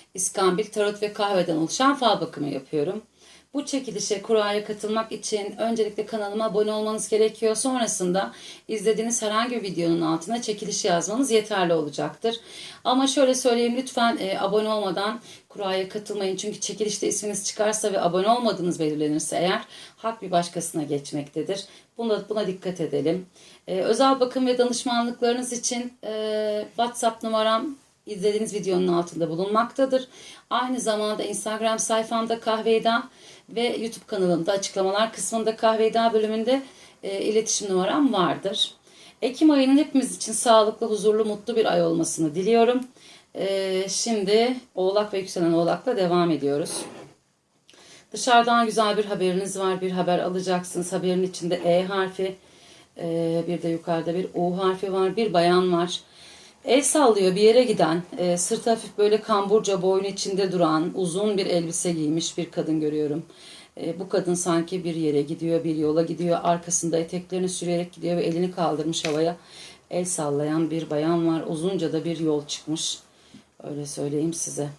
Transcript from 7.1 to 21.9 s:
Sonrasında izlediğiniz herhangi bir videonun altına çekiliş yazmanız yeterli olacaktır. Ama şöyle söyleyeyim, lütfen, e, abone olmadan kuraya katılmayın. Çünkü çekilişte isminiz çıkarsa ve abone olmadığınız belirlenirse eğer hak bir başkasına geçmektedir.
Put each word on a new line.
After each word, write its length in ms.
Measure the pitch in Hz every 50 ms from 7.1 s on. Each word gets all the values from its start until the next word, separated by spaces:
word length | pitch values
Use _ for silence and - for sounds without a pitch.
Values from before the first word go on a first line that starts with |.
| - 214 220 220 214 - 226 220 220
Sonrasında 760 | 220 - 269 262 254 226 208 - - 180 180 175 190 202 233 - - - - - - - -
izlediğiniz 540 | 220 214 185 220 220 185 226 233 233 - 220
herhangi 340 | 208 208 220 240 247 247
bir 60 | 226 190
videonun 380 | 202 165 165 170 170 170 165
altına 420 | 165 156 165 160 - - 226 240 240
çekiliş 420 | - 208 208 - 190 208 - -
yazmanız 460 | 208 175 170 160 190 208 240 277 -
yeterli 440 | 226 220 214 - 214 196 180 170 170
olacaktır. 680 | 160 151 147 143 - 147 151 - - - 226 233 - - - - - - - - - -
Ama 220 | 220 254 262 269
şöyle 280 | 262 - 302 277 254 262
söyleyeyim, 420 | 254 - 254 233 240 240 240 233
lütfen, 400 | 254 262 - - 254 233 233 220 214
e, 180 | 196 190 190 -
abone 300 | 190 190 180 214 214 214
olmadan 520 | 220 214 202 190 165 196 196 214 233 233 - - - - - -
kuraya 400 | - - 202 190 190 190 190 185
katılmayın. 480 | - 214 208 - 208 202 196 190 190
Çünkü 240 | 185 - 208 202 -
çekilişte 480 | - - 196 - 214 202 180 - 180 -
isminiz 360 | - - 208 214 202 190 -
çıkarsa 480 | - - - 208 214 214 - - 208 190
ve 80 | -
abone 280 | - 175 170 185 185 214
olmadığınız 520 | 233 247 240 220 190 175 170 175 156 143
belirlenirse 560 | 160 151 151 147 151 151 151 156 151 - -
eğer 280 | - 165 180 202 226 233 - - - - - -
hak 260 | - - 226 226 226 -
bir 80 | 185
başkasına 520 | 170 175 175 175 - 175 165 - - 165 151
geçmektedir. 840 | 143 143 143 143 - - 151 139 - - 160 151 - 196 196 - - - - - _